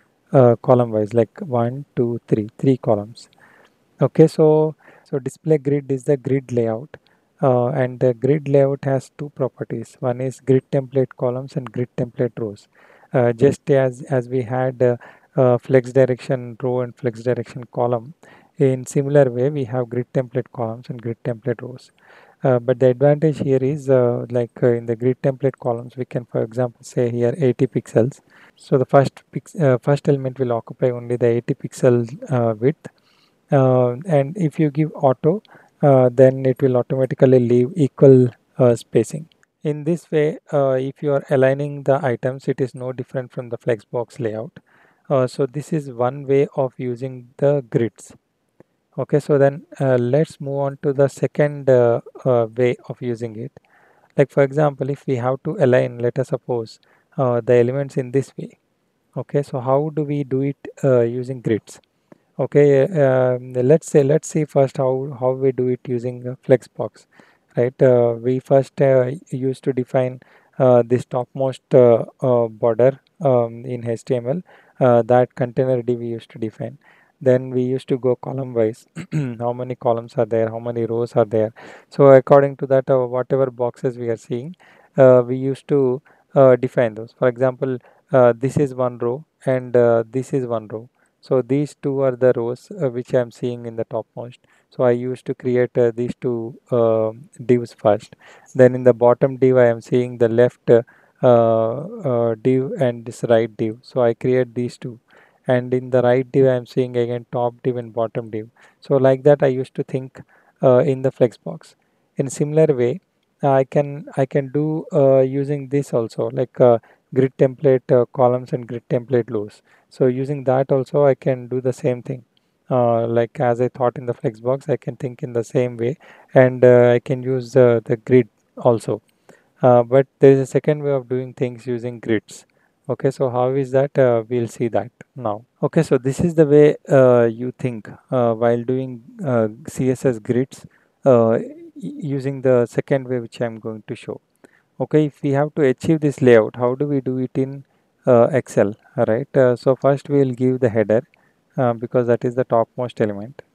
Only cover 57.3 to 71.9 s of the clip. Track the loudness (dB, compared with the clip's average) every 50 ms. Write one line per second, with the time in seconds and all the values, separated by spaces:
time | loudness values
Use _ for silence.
57.3 | -2 -2 0 2 4 4 4 2 0 -4 -6 -6 -6 -8 -6 -4 -4 -4 -4 -4
58.3 | _ -16 -16 -16 -18 _ _ _ _ _ _ _ _ _ _ _ -12 -12 -10 -6
59.3 | -4 -6 -4 -6 -8 -6 -2 0 0 0 0 -2 -4 -6 -6 -4 -4 -6 -4 -4
60.3 | -4 -4 -4 -4 -6 -8 -12 -20 -8 -4 0 2 2 2 2 0 -2 -6 -8 -10
61.3 | -10 -6 -4 -2 -2 -2 -4 -10 -20 -20 _ _ _ _ _ _ _ _ _ _
62.3 | _ -8 -6 0 2 4 4 4 4 4 2 0 0 0 0 2 2 2 0 0
63.3 | -2 -4 -6 -6 -4 0 2 2 2 2 2 0 0 2 2 2 0 0 -2 -4
64.3 | -6 -4 -4 -2 0 0 0 0 -2 -2 -2 -2 -2 -4 -6 -8 -8 -4 -2 -2
65.3 | -2 0 -2 -2 0 0 -2 -2 -4 -4 -6 -8 -8 -6 -6 -8 -10 -10 -12 -12
66.3 | -12 -8 _ 2 2 2 0 -4 _ -10 -10 -10 -12 _ _ _ _ _ _ _
67.3 | _ _ _ _ _ -2 -2 -2 0 2 4 4 6 4 4 2 0 -2 -2 -2
68.3 | -2 -2 0 2 2 2 2 0 -2 0 2 2 4 2 2 0 -4 -10 -12 _
69.3 | -10 -6 -6 -6 -6 -4 -4 -4 -4 -4 -4 -2 -2 -2 -2 -2 -6 -12 _ _
70.3 | _ _ _ _ _ 0 4 4 6 4 4 2 0 -2 -2 -4 -6 -6 -6 -6
71.3 | -6 -6 -6 -6 -6 -8 _ _ 4 6 6 6